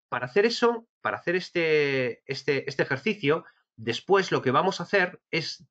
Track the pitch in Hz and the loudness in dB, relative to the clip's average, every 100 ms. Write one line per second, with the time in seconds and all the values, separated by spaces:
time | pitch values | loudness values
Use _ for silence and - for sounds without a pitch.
0 | _ 127 127 196 226 233 233 233 - _ | _ -6 -2 2 2 2 0 0 -6 _
1 | 107 101 - 180 180 175 165 151 143 135 | -4 -4 -2 -2 -2 -2 2 4 2 0
2 | 127 113 - 135 - 135 139 - 160 131 | -2 -4 -10 -6 -2 -2 -2 -2 -2 -2
3 | - 104 139 165 - _ _ - 113 113 | -2 0 0 0 -2 _ _ -10 -6 -4
4 | - 196 185 131 127 139 180 185 170 202 | 2 2 2 0 2 2 2 -2 -2 0
5 | 180 - _ 165 143 - - | 0 -4 _ -6 -6 -10 -16